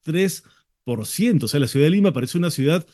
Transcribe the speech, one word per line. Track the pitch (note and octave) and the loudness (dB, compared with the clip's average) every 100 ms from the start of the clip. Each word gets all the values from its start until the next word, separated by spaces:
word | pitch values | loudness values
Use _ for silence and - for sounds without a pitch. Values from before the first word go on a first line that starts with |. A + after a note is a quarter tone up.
tres | - E3 F#3+ - - _ _ _ | -6 -2 -2 -4 -14 _ _ _
por | - A#2 G#2+ | -8 -6 -6
ciento. | - A3+ E3 B2 | -2 2 2 0
O | |
sea, | D3 | 0
la | B2+ | 0
ciudad | C3+ D3 | 2 2
de | |
Lima | G3 G3 | 4 2
parece | C3+ - F3 | 0 -2 -2
una | F3 | -2
ciudad | D3+ C3+ E3+ - | 0 0 0 -2